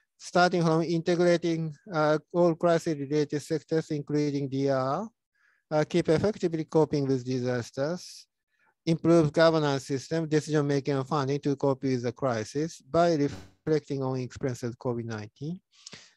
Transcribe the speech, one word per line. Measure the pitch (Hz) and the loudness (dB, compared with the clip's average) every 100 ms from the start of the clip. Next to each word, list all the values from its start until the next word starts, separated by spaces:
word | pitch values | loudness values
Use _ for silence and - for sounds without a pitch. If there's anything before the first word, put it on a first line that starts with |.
| _ _ | _ _
starting | - 180 180 180 | -4 2 4 4
from | 165 160 | 2 2
integrating, | 165 170 165 175 180 170 170 165 160 147 - | 0 -2 0 2 4 2 2 -2 -4 -10 -6
uh, | 165 151 156 - | 0 2 2 0
all | 175 175 | 2 2
crisis-related | 165 175 165 - 147 135 151 143 147 | 4 2 2 0 -4 -2 -2 0 -4
sectors, | - 156 - 160 - | -4 -6 -2 -4 -2
including | 151 - 147 147 139 143 | -6 -2 -2 0 -2 -4
D | 135 139 | -2 0
R, | 135 131 151 220 _ _ _ _ _ - | 0 0 -4 -6 _ _ _ _ _ -4
uh, | 156 151 | 0 0
keep | 180 160 | 0 2
effectively | 156 196 - 180 160 156 | 2 2 0 -2 -4 0
coping | 160 151 151 139 | 2 2 2 0
with | 135 123 | -2 -2
disasters, | 127 123 123 117 - 143 180 - - - _ _ _ _ _ - | -4 -2 -4 -6 -6 -4 -6 -10 -20 -20 _ _ _ _ _ -2
improve | 165 165 170 151 | 0 4 6 6
governance | 170 165 160 147 139 131 | 6 4 6 2 0 -2
system, | 135 - 160 160 | -6 -4 -6 0
decision-making | 151 151 151 143 139 135 139 | 0 0 0 2 0 0 -2
and | 131 | 0
funding | 151 135 143 | -2 0 -2
to | 143 135 | -2 0
cope | 139 135 | 0 0
with | 135 127 | 0 -2
the | 120 | -2
crisis | - 135 113 107 143 165 - | -4 -2 -2 -4 -4 -6 -8
by | 135 165 175 160 | -4 2 2 2
reflecting | 143 - - _ - 156 - 139 | 0 -4 -16 _ -2 -2 -2 -6
on | 131 131 | -4 -4
experience | 127 - 139 120 | -6 -6 -6 -6
of | 120 117 | -8 -6
covid | 131 120 117 | -6 -6 -6
nineteen, | 110 104 - 147 180 _ _ - - - | -8 -10 -12 -10 -10 _ _ -20 -20 -20